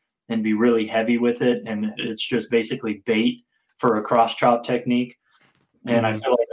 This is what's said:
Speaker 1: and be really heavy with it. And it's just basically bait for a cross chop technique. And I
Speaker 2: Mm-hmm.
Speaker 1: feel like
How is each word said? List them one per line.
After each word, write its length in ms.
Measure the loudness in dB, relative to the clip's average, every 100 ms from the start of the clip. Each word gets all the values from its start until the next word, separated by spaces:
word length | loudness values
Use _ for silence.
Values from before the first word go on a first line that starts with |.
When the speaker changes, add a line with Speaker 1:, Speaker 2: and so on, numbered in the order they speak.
| _ _ -6
Speaker 1:
and 160 | -2
be 100 | 0
really 320 | 2 2 2 0
heavy 320 | -2 0 2
with 240 | 2 0
it. 220 | 0 0 -4
And 260 | -6 -6 -6
it's 260 | -8 -6 -4
just 240 | -4 0
basically 500 | -2 0 -4 -6 -6 -2
bait 380 | 0 0 -2 _ _ _ -4
for 180 | 0 0
a 40 |
cross 320 | 0 2 2 2
chop 280 | 2 2
technique. 540 | 0 -2 0 0 -2 -8 _ _ _ _ _ _ -2
And 180 | 0 2
I 60 |
Speaker 2:
Mm-hmm. 80 | -2
Speaker 1:
feel 120 | 0
like 160 | 0 2